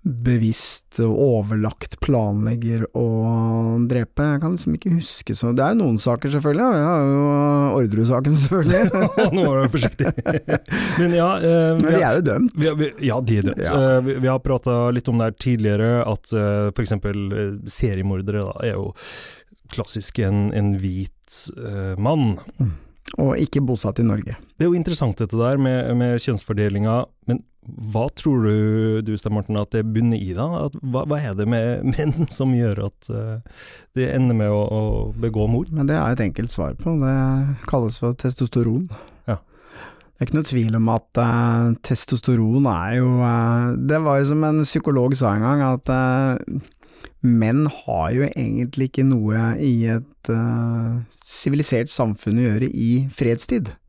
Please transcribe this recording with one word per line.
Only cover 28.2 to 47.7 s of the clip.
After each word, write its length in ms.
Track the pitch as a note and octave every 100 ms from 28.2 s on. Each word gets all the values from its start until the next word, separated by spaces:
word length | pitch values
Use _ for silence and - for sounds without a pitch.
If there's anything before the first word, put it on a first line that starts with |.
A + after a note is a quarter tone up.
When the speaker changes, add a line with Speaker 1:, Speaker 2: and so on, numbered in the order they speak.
| D#3 C3
Speaker 2:
du, 600 | G#2+ G#2+ G#2+ A2 A2 A2
du, 100 | G#2+
Stein 220 | G#2+ G#2+ G#2+
Morten, 220 | G2+ G#2+
at 100 | G#2
det 140 | A2+ A2
bunner 320 | A2 A#2 A2+
i 140 | F#2+
da? 120 | F2+ C#3+ E3+
At, 100 | D3 -
hva, 240 | C3+ B2+ C#3+
hva 120 | D3
er 160 | C#3 G2
det 80 | G#2
med 380 | A#2+ A2+ A#2+
<laughs> 80 | -
menn 340 | C3 D3+ D3+ D#3
som 280 | - C3 B2
gjør 300 | A#2 G2+ G2+
at, 220 | - -
eh, 500 | A2 A2 A2 - - - - -
de 140 | B2+ C3
ender 300 | C3+ B2+ A2+
med 120 | G#2
å, 120 | G#2
å 180 | G#2 G#2+ G#2+ A2 G#2+
begå 340 | G#2+ A#2 A2 G#2+
mord? 240 | A#2 -
Speaker 1:
Men 200 | D#3 C#3
det 80 | D#3
er 180 | C#3+ B2+
et 80 |
enkelt 300 | G#2 - A#2
svar 200 | - D2+ -
på. 160 | E3 D#3+
Det 160 | C3 C3+ C3 C3+ C#3 C3+ -
kalles 300 | C#3 A2+ -
for 140 | A#2+ B2
testosteron. 680 | C3 B2 A#2+ B2+ A#2 A#2 F3+ G#2 - - -
Speaker 2:
Ja. 100 | G#2
Speaker 1:
Det 840 | _ _ - - - - _ _
er 60 | A#2
ikke 80 | D3
noe 80 | D3+
tvil 300 | B2+ A2+ A2+
om 100 | A2+
at, 320 | A2+ _ -
eh, 460 | A#2 A#2+ A#2 A#2 A#2 A#2 -
testosteron 800 | B2+ - B2 - A#2+ A2 B2 C#3
er 300 | F2 F#2 A#2+
jo, 140 | B2+ B2 A#2+
eh, 400 | A#2 A#2 A#2 A#2+ B2 C3
det 80 | D#3
var 200 | D#3 C#3
jo 80 | C#3
som 140 | D3+ D#3
en 160 | D#3
psykolog 500 | D3 D#3 D#3 C3+ B2 C3+
sa 180 | A#2+ G2+
en 100 | A2+
gang, 160 | C#3+ C3+
at, 240 | B2+ -
eh, 720 | B2+ C3 B2+ C3+ B2 - - - _ - - - -
menn 460 | B2+ A#2 A2 C3 D#3